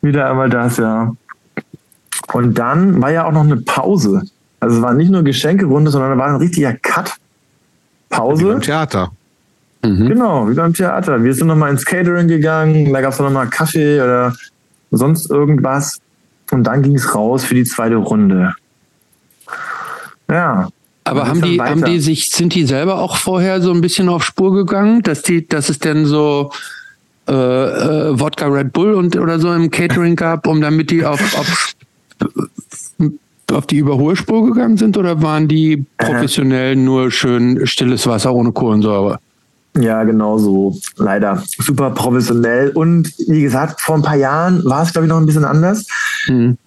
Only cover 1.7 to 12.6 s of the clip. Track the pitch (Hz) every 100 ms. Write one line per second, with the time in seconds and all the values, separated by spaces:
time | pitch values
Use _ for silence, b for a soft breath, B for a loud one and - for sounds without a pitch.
1.7 | - _ _ _ - - 117 120 123 117
2.7 | 147 196 175 131 165 165 156 151 135 123
3.7 | - - 196 107 95 95 _ _ _ 117
4.7 | 117 120 120 170 190 147 131 151 190 180
5.7 | 139 151 139 135 131 135 139 170 170 139
6.7 | 110 - 151 - - _ _ _ _ _
7.7 | _ _ _ _ - 117 151 185 226 -
8.7 | 151 151 101 87 - _ _ _ _ _
9.7 | _ 117 95 113 226 240 147 107 131 165
10.7 | 165 180 - 185 131 117 131 165 156 151
11.7 | 139 - 180 175 175 170 165 156 160